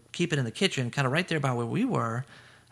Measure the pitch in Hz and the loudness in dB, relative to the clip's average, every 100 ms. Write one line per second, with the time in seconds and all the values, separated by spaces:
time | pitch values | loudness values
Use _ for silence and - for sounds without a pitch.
0 | - - 170 151 120 - 196 - 123 127 | -10 -2 0 0 0 0 0 0 -2 0
1 | 135 147 185 160 139 123 117 131 254 151 | 0 2 0 0 0 0 0 0 0 0
2 | 117 113 131 - - - - | 0 -2 -6 -12 -20 -20 -4